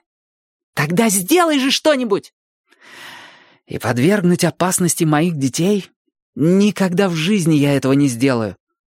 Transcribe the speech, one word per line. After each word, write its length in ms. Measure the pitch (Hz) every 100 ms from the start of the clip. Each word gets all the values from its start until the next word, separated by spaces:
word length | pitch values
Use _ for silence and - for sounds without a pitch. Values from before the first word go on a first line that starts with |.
| _ _ _ _ _ _ _
Тогда 360 | - 143 175 226
сделай 500 | 196 185 349 339 285
же 100 | 262
что-нибудь!" 640 | - 311 277 240 185 - _ _ _ _ _ - - - - - - _ _ _
"И 100 | -
подвергнуть 680 | - 120 147 208 175 175 165
опасности 580 | - 180 180 175 -
моих 340 | 160 151 180 156
детей? 540 | 135 - 175 208 - _ _ _ _
Никогда 760 | - 156 190 208 - 190 180 202
в 60 |
жизни 400 | 165 160 214 160
я 220 | 156 143 139
этого 180 | 131
не 140 | 139 143
сделаю. 480 | 117 135 120 107 90 _ _